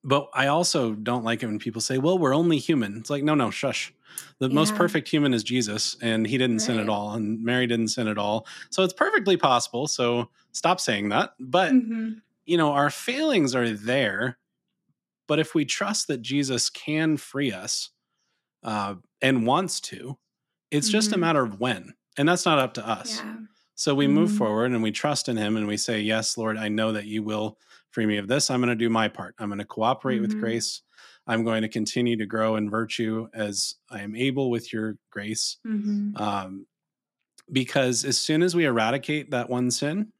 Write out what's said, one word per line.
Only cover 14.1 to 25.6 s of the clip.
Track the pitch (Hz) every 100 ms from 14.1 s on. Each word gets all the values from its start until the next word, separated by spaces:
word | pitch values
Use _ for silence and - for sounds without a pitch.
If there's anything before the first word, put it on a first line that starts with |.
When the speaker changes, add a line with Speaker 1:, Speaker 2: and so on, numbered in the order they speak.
| 101 120 - _ _ _ _ _ _ _ _ -
Speaker 1:
but | 151
if | 151 160
we | 143
trust | - 202 208 -
that | 131
Jesus | 113 143 135 123 -
can | - - 156 160 147
free | - 139 139
us, | 98 98 - - _ _ _ _ _ _ _
uh, | 113 107 101 92 _ _
and | 131 131 113
wants | 151 185 -
to, | - - 127 139 _ _ _ _ _
it's | 147 214
just | 208 214
a | 208
Speaker 2:
Mm-hmm. |
Speaker 1:
matter | 165 151
of | 120 98
when, | 127 101 85 - _ -
and | 147
that's | 180 175
not | 151
up | 131 -
to | 110
us. | 107 - -
Speaker 2:
Yeah. | 107 - - _ _ -
Speaker 1:
So | - 139
we | 143
move | 143 -
Speaker 2:
Mm-hmm. | -
Speaker 1:
forward | 110 107 123
and | 120
we | 110
trust | 107 147 143 -
in | 113
him | 107
and | 110